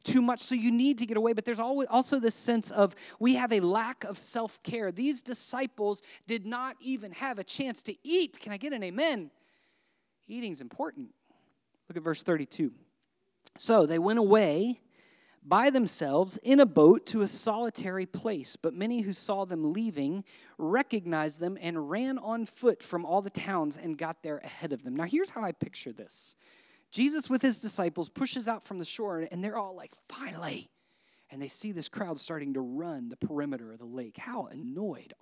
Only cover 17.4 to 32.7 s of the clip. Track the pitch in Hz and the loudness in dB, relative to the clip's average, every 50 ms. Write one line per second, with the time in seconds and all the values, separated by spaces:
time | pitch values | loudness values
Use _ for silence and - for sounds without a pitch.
17.4 | - 220 208 226 240 226 - - 240 185 185 190 185 185 - 185 - 226 208 151 | 0 0 0 0 -2 -4 -4 -4 -6 -4 -4 -4 -4 -6 -6 -6 -4 -4 -4 -4
18.4 | 131 - - - - 160 - 175 202 226 240 240 208 196 185 - - - 202 196 | -6 -8 -6 -4 -4 -4 -2 -2 -2 -2 0 0 -2 -2 -4 -4 -4 -2 -2 -2
19.4 | 196 180 180 165 156 151 165 208 226 226 165 143 139 139 175 202 196 - - - | -2 -2 -2 0 0 0 0 0 -2 -2 -2 -2 -2 -2 -2 -4 -6 -10 -16 -20
20.4 | - - - - 160 156 196 254 285 - 240 208 175 175 165 156 151 156 147 156 | -20 -20 -10 -6 -2 0 2 2 2 0 -2 -4 -2 -2 -2 0 -2 -2 -4 -4
21.4 | 170 180 196 180 175 170 170 160 147 143 170 220 254 269 262 247 180 214 226 233 | -4 -6 -4 -6 -6 -6 -4 -4 -4 -4 -4 -4 -2 -4 -4 -4 -4 -4 -4 -4
22.4 | 226 - - - 240 240 196 - - - 202 175 170 151 175 196 196 196 - - | -6 -8 -6 0 2 2 2 2 0 -6 -6 -6 -2 0 0 0 0 -2 -6 -8
23.4 | - 196 190 175 156 151 143 151 175 170 156 143 165 160 165 - - 156 147 143 | -6 -4 -2 0 0 -2 -4 -4 -6 -6 -6 -4 -6 -6 -8 -8 -8 -8 -8 -8
24.4 | - - - - - 156 143 120 - 127 127 147 170 180 233 320 392 381 - - | -10 -14 -12 -10 -8 -6 -6 -6 -6 -6 -6 -4 -2 0 0 0 0 -2 -4 -6
25.4 | 214 180 165 - - - - - - 127 107 110 101 - - - - - - _ | -6 -6 -6 -6 -8 -8 -8 -10 -12 -12 -14 -14 -16 -16 -16 -16 -16 -16 -18 _
26.4 | _ _ - - _ _ _ _ _ _ - - 247 285 302 311 247 - 254 254 | _ _ -20 -20 _ _ _ _ _ _ -2 0 0 0 0 -2 -2 -2 0 2
27.4 | - 269 220 - - 208 - - 180 170 156 180 165 - - - 269 254 - 262 | 2 2 2 0 -4 -6 -4 -2 -2 -2 -2 -4 -6 -6 -6 -6 -6 -4 -4 -4
28.4 | 220 226 226 202 - - 208 180 165 - - - 220 202 175 165 165 160 - 175 | -4 -4 -6 -6 -8 -10 -10 -8 -8 -8 -6 -6 -4 -4 -4 -4 -6 -6 -6 -6
29.4 | 190 208 214 226 202 190 185 170 - - - - _ - - 240 269 - 160 165 | -6 -4 -4 -6 -6 -6 -10 -14 -18 -18 -20 -20 _ -18 -16 -14 -12 -12 -10 -10
30.4 | - - - - - - _ _ _ _ _ _ _ _ _ _ _ _ - 135 | -8 -8 -8 -10 -12 -16 _ _ _ _ _ _ _ _ _ _ _ _ -14 -12
31.4 | 143 202 - - - 214 196 170 147 - - - 208 175 156 143 - - 165 156 | -12 -10 -10 -10 -8 -8 -8 -6 -8 -8 -6 -6 -8 -6 -6 -8 -8 -8 -8 -8
32.4 | 143 139 131 131 131 123 | -6 -4 -4 -4 -4 -4